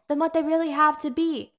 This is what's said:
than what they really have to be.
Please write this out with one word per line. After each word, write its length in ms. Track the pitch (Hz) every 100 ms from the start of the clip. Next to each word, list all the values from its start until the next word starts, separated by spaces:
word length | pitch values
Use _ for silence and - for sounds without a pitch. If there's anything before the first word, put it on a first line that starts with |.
| -
than 100 | 294
what 160 | 330
they 80 | 330
really 280 | 302 320 330
have 300 | 285 302 302
to 80 | 294
be. 440 | 247 330 277 -